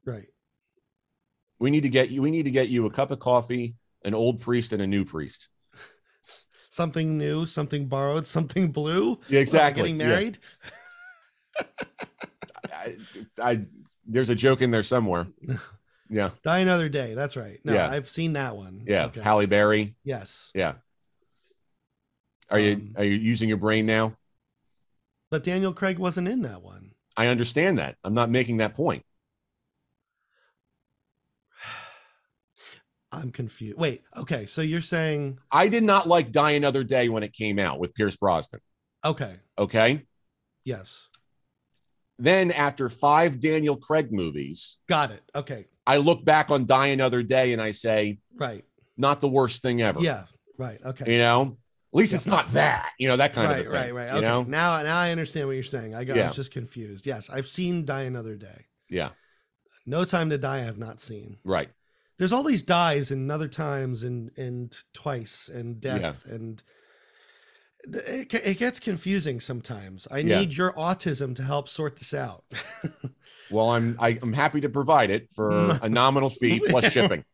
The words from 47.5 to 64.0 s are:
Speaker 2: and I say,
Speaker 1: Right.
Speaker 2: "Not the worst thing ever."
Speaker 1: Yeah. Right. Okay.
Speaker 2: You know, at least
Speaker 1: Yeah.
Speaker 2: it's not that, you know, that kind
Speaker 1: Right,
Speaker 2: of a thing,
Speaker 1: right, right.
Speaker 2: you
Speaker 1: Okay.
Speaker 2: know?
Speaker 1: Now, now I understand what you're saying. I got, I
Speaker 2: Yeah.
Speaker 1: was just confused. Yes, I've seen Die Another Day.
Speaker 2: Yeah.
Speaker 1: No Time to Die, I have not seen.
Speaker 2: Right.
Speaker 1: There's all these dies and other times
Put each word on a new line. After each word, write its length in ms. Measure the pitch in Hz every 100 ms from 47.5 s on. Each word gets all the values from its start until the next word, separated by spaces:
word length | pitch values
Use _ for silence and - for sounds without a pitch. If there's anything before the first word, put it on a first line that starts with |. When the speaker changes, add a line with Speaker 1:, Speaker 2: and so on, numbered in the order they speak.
Speaker 2:
and 80 | 117
I 100 | 110
say, 460 | 101 113 107 107 101 _ -
Speaker 1:
Right. 300 | 135 104 - _ _ -
Speaker 2:
"Not 240 | 139 143
the 80 | 143
worst 320 | 131 123 -
thing 200 | 131 120
ever." 200 | 110 78
Speaker 1:
Yeah. 240 | 170 120 95 _ _ -
Right. 220 | 127 110
Okay. 300 | 127 120 120
Speaker 2:
You 60 | 117
know, 380 | 117 120 135 117 _ _ _
at 40 | 156
least 140 | 208
Speaker 1:
Yeah. 40 | 185
Speaker 2:
it's 80 | -
not 240 | 190 -
that, 360 | 143 147 113 80 -
you 80 | 131
know, 80 | 127
that 160 | 143
kind 160 | 127 107
Speaker 1:
Right, 100 | 135
Speaker 2:
of 0 |
a 40 | -
thing, 40 |
Speaker 1:
right, 200 | - 123
right. 140 | 123 120
Speaker 2:
you 60 | 135
Speaker 1:
Okay. 40 | 113
Speaker 2:
know? 160 | 120
Speaker 1:
Now, 380 | 123 151 175 165
now 160 | 151 170
I 140 | 175
understand 360 | 165 160 160 139
what 60 |
you're 100 | 131
saying. 320 | 127 135 113 113
I 80 |
got, 140 | 127 123
I 20 |
Speaker 2:
Yeah. 60 | 90
Speaker 1:
was 80 | 76
just 160 | 131
confused. 540 | - 117 120 107 98 139
Yes, 220 | 120 -
I've 180 | 131 135
seen 380 | - 180 175 143
Die 160 | 135
Another 340 | 131 123 113 104
Day. 300 | 98 - - _ _
Speaker 2:
Yeah. 220 | 90 71 - _ _ _ _ _ _ -
Speaker 1:
No 180 | 147
Time 260 | 175 180 160
to 60 | 147
Die, 180 | 135 135
I 20 |
have 160 | 117 104
not 200 | 113 110
seen. 380 | - 107 - 98 92
Speaker 2:
Right. 240 | 92 69 _ _ _ _ _
Speaker 1:
There's 160 | 180
all 100 | 240
these 200 | 294 220
dies 480 | - 175 170 143 131
and 200 | 135 135
other 160 | 151 156
times 540 | 131 151 139 131 120